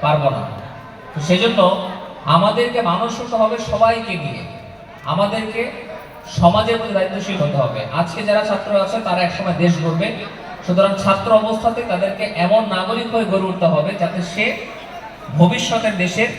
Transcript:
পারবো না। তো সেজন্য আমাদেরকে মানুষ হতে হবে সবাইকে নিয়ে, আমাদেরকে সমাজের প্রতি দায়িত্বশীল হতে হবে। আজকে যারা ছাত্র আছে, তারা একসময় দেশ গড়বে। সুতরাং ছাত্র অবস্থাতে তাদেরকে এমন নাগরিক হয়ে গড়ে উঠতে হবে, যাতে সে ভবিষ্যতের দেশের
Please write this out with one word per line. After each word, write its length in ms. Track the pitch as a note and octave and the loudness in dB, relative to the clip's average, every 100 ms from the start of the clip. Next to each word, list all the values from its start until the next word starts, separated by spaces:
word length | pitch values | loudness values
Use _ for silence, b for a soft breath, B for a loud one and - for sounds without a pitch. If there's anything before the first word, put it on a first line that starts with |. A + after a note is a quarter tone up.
পারবো 240 | D3+ D3+ C#3 | 4 4 2
না। 80 | - - - - - - - - | 0 -6 -10 -14 -16 -16 -18 -12
তো 60 | D#3 D3+ | -8 2
সেজন্য 320 | F#3 A3+ G3+ F#3 F#3+ - - - - - E3 | 4 4 6 4 4 -4 -8 -12 -8 2 4
আমাদেরকে 440 | G3+ G#3+ A#3+ A#3+ F3 | 4 2 0 0 0
মানুষ 200 | E3+ A#3 - | 0 -2 -4
হতে 160 | A#3+ A3+ | -4 2
হবে 140 | A3 A3+ - | 2 0 -2
সবাইকে 440 | G#3 A3+ A3+ A3 F3 | 2 4 2 -2 -6
নিয়ে, 200 | C#3 - - - - - - - - | -6 -8 -10 -14 -16 -18 -18 -12 -4
আমাদেরকে 500 | F3+ G3+ A3 A3 A3+ B3 - - - - - - - | 0 0 0 -4 -4 -6 -8 -14 -14 -16 -18 -8 4
সমাজের 360 | F3 G3+ A3+ A3+ | 6 6 2 0
প্রতি 160 | A3+ F#3+ | 0 0
দায়িত্বশীল 400 | F#3+ G3 G3+ F#3 | 0 -2 -6 -2
হতে 140 | D3 C#3+ | 0 0
হবে। 180 | B2 - - D#3+ | 0 -2 -6 -4
আজকে 200 | F3 - G3+ | -4 -4 0
যারা 140 | G#3 G#3 | 2 2
ছাত্র 200 | G3 - G3+ | -2 0 0
আছে, 120 | F#3+ A3+ F#3+ | 0 -2 0
তারা 140 | F3+ | 0
একসময় 340 | F3 - F#3 D#3 | 0 0 -2 2
দেশ 100 | F3 D#3 | 2 2
গড়বে। 260 | D#3+ E3 G#3 - - - - - - | 0 0 -2 -4 -10 -12 -14 -12 -2
সুতরাং 260 | F3+ G3 G3 | 4 4 2
ছাত্র 240 | G3 G3 A#3 A3 | 0 0 4 4
অবস্থাতে 400 | G#3+ A3 A#3 A#3 A#3+ | 4 0 0 0 -4
তাদেরকে 320 | F3 G3 G3 D#3 D#3+ | -2 -2 -2 -4 0
এমন 180 | F3+ G#3+ G#3+ | 4 4 4
নাগরিক 340 | F#3 F#3 A#3 A3+ | -2 -2 -4 -2
হয়ে 120 | A3+ G3 | -2 0
গড়ে 140 | F#3+ F#3+ | 0 0
উঠতে 160 | F3 E3+ | 0 2
হবে, 160 | D3+ E3 G3+ | 4 0 0
যাতে 180 | E3+ F#3+ F3 | -2 -2 -6
সে 120 | G#3 A3 - - - - - - - - C#3 | -2 -2 -2 -10 -14 -14 -14 -14 -14 -6 6
ভবিষ্যতের 560 | F3 B3 - A3+ G#3+ F#3+ | 6 6 0 0 0 0
দেশের 280 | F3+ A3 A#3 | -2 0 -2